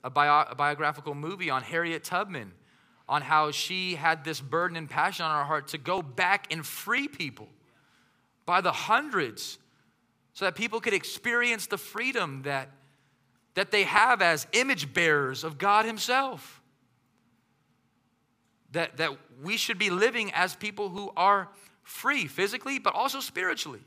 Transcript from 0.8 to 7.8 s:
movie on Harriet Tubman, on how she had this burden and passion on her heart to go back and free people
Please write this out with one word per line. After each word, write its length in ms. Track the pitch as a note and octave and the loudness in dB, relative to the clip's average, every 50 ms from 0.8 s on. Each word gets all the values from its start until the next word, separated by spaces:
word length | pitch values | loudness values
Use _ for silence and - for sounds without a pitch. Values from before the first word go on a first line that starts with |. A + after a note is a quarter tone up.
| D3+ D3 D3 D3 C#3+ D3+ C#3+ | -2 -2 -2 -4 -8 -10 -8
movie 360 | C#3+ D3 D#3+ G3 F#3+ F#3 D#3+ | -8 -6 -8 -8 -6 -4 -2
on 140 | C3+ C3 B2 | -2 -2 -2
Harriet 420 | - E3+ E3 E3+ E3+ E3 D3+ - | -2 -2 -2 -2 0 -4 -6 -6
Tubman, 480 | - - F3+ G#3 G3 F3+ C#3 A2 G2 F2 _ _ _ _ _ _ _ _ _ _ - | -4 -2 -2 -2 -2 -6 -10 -10 -12 -16 _ _ _ _ _ _ _ _ _ _ -2
on 140 | C3+ D3+ C#3 | -2 -2 2
how 280 | B2 D#3 D#3 D#3 D3+ | 4 4 4 4 4
she 440 | C#3+ - - - F#3 F#3 F#3 F3+ F3 | 0 -2 -4 -4 -4 -4 -4 -4 -4
had 280 | D#3 D3 E3 D#3+ D#3+ C#3 | 0 2 2 2 2 -2
this 160 | D#3 D#3 D3 | -8 -8 -6
burden 380 | D3 C3+ C#3 E3 F3 F3+ E3+ E3 | -6 -2 -2 0 0 0 -2 -6
and 120 | D#3+ C#3+ | -10 -4
passion 360 | - D3+ D3+ F#3+ - - F3 | -2 0 0 0 0 -2 -2
on 120 | D#3+ D#3 D3+ | -2 0 0
her 60 | C#3+ | 0
heart 240 | C#3+ D#3 D3 C#3 - | 0 -2 -2 -2 -6
to 80 | - D#3+ | -10 -8
go 240 | C3 E3 F3+ F#3+ | -4 -2 -2 -2
back 520 | F3 C#3 B2 D3+ F#3 F3+ G3 G3+ - - D#3+ | -2 -6 -2 0 2 2 2 2 0 -4 -8
and 120 | E3 D3+ | -6 -6
free 440 | - - - - G3 A#3 C4 C#4 C#4 | -10 -10 -10 -4 -2 -2 -2 -2 -4
people 400 | - - F3 C#3 A#2 - G#2+ - - _ _ _ _ _ | -8 -8 -10 -10 -10 -12 -20 -20 -20 _ _ _ _ _